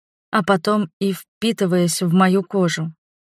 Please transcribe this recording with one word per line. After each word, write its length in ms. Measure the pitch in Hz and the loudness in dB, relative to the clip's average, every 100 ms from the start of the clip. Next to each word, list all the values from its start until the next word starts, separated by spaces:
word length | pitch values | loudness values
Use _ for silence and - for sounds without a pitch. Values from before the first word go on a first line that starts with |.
| _ _ _ | _ _ _
а 120 | 214 | -2
потом 460 | 185 190 214 214 185 _ | 0 0 0 -2 -2 _
и 140 | 196 | -6
впитываясь 880 | 185 - _ 226 - 190 180 175 - | -6 -12 _ -4 -2 0 2 0 0
в 100 | 180 | 0
мою 300 | 180 185 190 | 2 4 2
кожу. 500 | 190 196 175 160 160 - _ _ _ | 0 -2 -2 -2 -8 -12 _ _ _